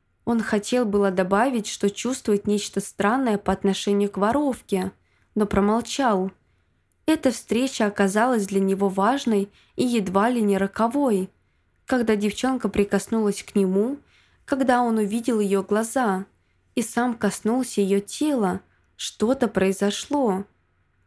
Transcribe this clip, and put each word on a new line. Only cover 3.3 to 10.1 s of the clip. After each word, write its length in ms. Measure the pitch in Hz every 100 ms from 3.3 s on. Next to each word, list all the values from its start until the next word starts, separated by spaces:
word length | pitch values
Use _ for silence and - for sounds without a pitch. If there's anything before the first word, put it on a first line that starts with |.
| 202
по 140 | 202
отношению 580 | 190 196 190 - 202 202
к 80 | 196
воровке, 760 | 202 285 294 233 - 190 190 - _ _ _ 208
но 100 | 208
промолчал. 840 | 196 202 226 233 - 262 190 190 - _ _ _ _ _ _ -
Эта 260 | 311 269
встреча 540 | - - 233 262 - 208
оказалась 640 | 208 196 208 247 233 196
для 140 | 196
него 260 | 190 190 196
важной 640 | 196 202 277 240 202 202 _ _ -
и 80 |
едва 460 | 247 233 185